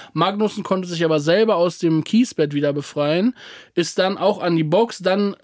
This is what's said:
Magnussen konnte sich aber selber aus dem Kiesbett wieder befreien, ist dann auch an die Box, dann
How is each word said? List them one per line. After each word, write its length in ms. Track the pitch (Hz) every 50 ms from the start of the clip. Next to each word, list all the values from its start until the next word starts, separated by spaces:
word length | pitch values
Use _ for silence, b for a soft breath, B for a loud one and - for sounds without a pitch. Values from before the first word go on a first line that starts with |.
| B B -
Magnussen 500 | 156 170 190 202 208 214 208 - 208 190
konnte 240 | - 190 190 180
sich 180 | 175 170 165 170
aber 140 | 160 156 151
selber 360 | 143 160 175 214 226 220 196
aus 200 | 170 175 180 -
dem 260 | - 175 165 160 156 151
Kiesbett 500 | - 208 226 254 - - - 151 143 147
wieder 180 | 143 147 143 143
befreien, 640 | 147 139 - - 147 143 147 160 180 208 254 B B B B B B B B B
ist 240 | 175 165 - - 190
dann 180 | 185 190 196
auch 240 | - 175 202 196 190
an 140 | 180 175 170
die 80 | 165 156
Box, 360 | 151 170 208 233 233 - -
dann 360 | 175 185 190 202 202 202 - -